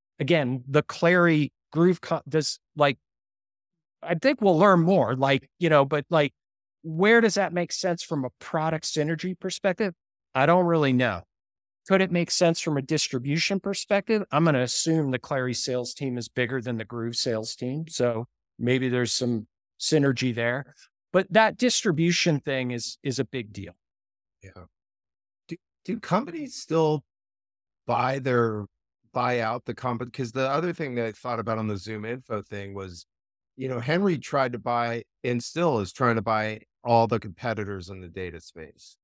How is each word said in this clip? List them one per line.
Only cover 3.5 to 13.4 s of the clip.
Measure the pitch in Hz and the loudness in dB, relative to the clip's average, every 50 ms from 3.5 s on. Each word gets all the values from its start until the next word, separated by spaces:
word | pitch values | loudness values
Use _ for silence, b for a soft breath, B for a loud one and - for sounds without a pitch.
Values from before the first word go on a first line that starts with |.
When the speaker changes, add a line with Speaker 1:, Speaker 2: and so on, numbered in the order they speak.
| _ _ _ _ _ _ _ _ _ _ - | _ _ _ _ _ _ _ _ _ _ -6
Speaker 1:
I | 170 170 | -4 -2
think | 160 - 269 294 - | 0 2 0 2 2
we'll | 214 196 175 156 | 4 4 6 8
learn | 190 208 190 175 | 8 8 8 6
more, | 160 170 196 175 123 104 131 | 6 6 4 4 4 2 2
like, | 127 135 135 139 135 - _ _ - | 2 2 2 2 2 0 _ _ -2
you | 170 165 | 2 4
know, | 156 143 139 | 6 6 6
but, | 139 156 147 143 - | 4 2 -2 -2 0
like, | 170 160 147 139 - _ _ _ _ _ _ _ _ _ - | 2 2 2 2 -2 _ _ _ _ _ _ _ _ _ -12
where | 160 156 160 196 208 226 233 | -8 -2 2 4 6 6 6
does | 226 214 175 | 6 4 4
that | 202 196 170 175 | 2 0 0 0
make | 180 175 - | -2 -4 -2
sense | - - - 185 170 170 - | -4 -4 -2 -2 -2 -4 -4
from | - 165 147 127 | -4 -4 -4 -4
a | 123 - - | -4 -8 -12
product | - - - 160 156 160 156 156 - | -10 -6 -4 -2 0 -2 -2 -4 -4
synergy | - - 156 147 151 165 156 - 185 185 - | -4 -2 -2 -2 -2 -2 -4 -4 -6 -8 -6
perspective? | - 190 - - - 196 175 - 220 190 170 _ _ _ _ _ _ _ - | -8 -8 -6 -2 -2 -2 0 0 -2 -4 -4 _ _ _ _ _ _ _ 0
I | 131 135 | 2 4
don't | 156 170 185 180 | 6 6 6 4
really | 170 170 160 147 135 127 | 4 2 4 4 4 4
know. | 123 127 117 98 85 - _ _ _ _ _ _ _ _ _ _ _ _ - | 4 2 2 0 -2 -8 _ _ _ _ _ _ _ _ _ _ _ _ 0
Could | 190 185 | 2 2
it | 190 180 | 2 2
make | 170 175 170 - | 0 -2 -2 0
sense | - - 180 165 165 - | 0 2 4 4 2 2
from | - 165 151 139 | -2 -2 -2 -2
a | |
distribution | 135 - 156 147 - - - 123 123 139 147 165 | -2 -2 -2 -2 -2 -2 -4 -4 -2 -2 -2 -2